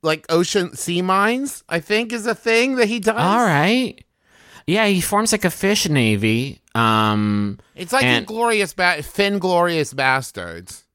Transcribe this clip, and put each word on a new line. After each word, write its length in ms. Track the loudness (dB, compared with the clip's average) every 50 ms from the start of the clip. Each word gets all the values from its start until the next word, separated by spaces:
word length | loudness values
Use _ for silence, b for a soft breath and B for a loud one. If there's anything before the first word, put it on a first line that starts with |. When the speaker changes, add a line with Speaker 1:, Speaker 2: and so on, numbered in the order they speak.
Speaker 1:
like, 240 | 0 -2 -2 -2 -2 0
ocean 460 | 0 2 2 2 0 -2 -2 -2 -6
sea 260 | -10 -6 -4 -4 -2
mines, 600 | 0 2 2 2 2 2 0 -2 -4 -8 -10 -14 _ -6
I 120 | -6 -6
think 320 | -2 -2 -2 -2 -2 -2
is 140 | -6 -6 -4
a 80 | -4 -4
thing 420 | -2 0 0 2 2 2 2 2
that 100 | 0 0 0
he 120 | 0 -2
does. 160 | -2 -2 0
Speaker 2:
All 280 | 2 0 2 2 2 2
right. 580 | 4 4 2 2 2 2 2 0 -2 -6 -12 -20 _ B B B B B B B B B B B
Yeah, 200 | -2 0 2 2
he 140 | 2 2 2
forms, 320 | 0 0 0 0 2 2
like, 120 | 0 0 0
a 60 | -2
fish 380 | -2 0 0 0 0 0 0 0
navy. 720 | 2 2 2 2 2 2 2 0 0 0 -2 -6 -10 -16 _ _ _
Um, 840 | 0 2 2 2 2 2 2 2 0 0 0 0 -2 -2 -4 -6 -10 _ _ _
Speaker 1:
It's 180 | -14 -8 -2
like 120 | 0 0 2
Speaker 2:
and 220 | 2 2 0 -2
Speaker 1:
Inglourious 480 | -4 -4 -2 0 0 2 0 0 -2 -2
Ba-, 280 | 0 0 0 0 -2
Finn 360 | -6 -10 -2 -2 0 0 0 -2
Glorious 540 | 0 0 2 2 2 2 0 -2 -2 -2 -4
Bastards. 880 | -2 0 2 2 0 -2 -6 -12 -12 -12 -10 -12 -14 -16 -18 -20 -20 _ _